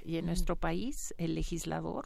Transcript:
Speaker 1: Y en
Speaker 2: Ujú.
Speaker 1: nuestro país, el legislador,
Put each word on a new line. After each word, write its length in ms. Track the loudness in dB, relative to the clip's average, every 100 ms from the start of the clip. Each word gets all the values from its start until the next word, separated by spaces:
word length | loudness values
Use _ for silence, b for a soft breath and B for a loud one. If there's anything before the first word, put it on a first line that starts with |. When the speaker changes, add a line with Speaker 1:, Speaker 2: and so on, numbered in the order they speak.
Speaker 1:
Y 120 | -4 -2
en 80 |
Speaker 2:
Ujú. 80 | 2
Speaker 1:
nuestro 240 | 4 4 2
país, 580 | 2 2 0 -4 -6 -2
el 180 | 0
legislador, 720 | 2 0 -2 -2 -2 -2 -4